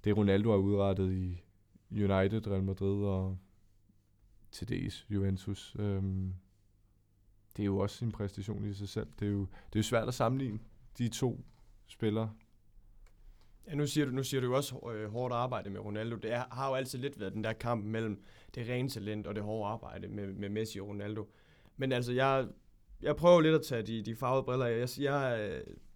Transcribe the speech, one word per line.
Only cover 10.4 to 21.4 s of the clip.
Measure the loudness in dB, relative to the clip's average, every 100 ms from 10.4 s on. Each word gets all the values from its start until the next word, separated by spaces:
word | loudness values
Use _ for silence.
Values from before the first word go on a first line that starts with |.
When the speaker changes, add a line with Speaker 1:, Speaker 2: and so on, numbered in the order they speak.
| -2 -4 -10 -20 -20 -2
Speaker 1:
de | -2
to | 0 0 -2 -10 -20 -20 -20 -20
spillere. | 0 2 2 -2 -6 -20 -20 -20 -20 -20 -20 -20 -20 -20 -20 -20 -20 -6
Speaker 2:
Ja, |
nu | -2 0
siger | 2 0
du, |
nu | 0
siger | -2 0
du | 2
jo | 0
også, | 0 -8 -8
øh, | -6 -6
hårdt | -4 -2
arbejde | -2 -2 -4 -6
med | -8
Ronaldo. | -6 -4 -4 -4
Det | -4
er, | -4 -4
har | -4 -2
jo |
altid | -2 -2 -6
lidt | -6 -6
været | -6
den | -4
der | -4
kamp | -4 -2 -2
mellem | -2 -2 -2 -4 -10 -20 -16
det | -10 -4
rene | -2 -2
talent | -4 -6 -6 -6
og |
det | -6
hårde | -4 -4 -4
arbejde | -6 -8 -10 -10
med, | -8 -8
med | -6 -4
Messi | -2 -4 -6
og | -8
Ronaldo. | -8 -6 -6 -8 -14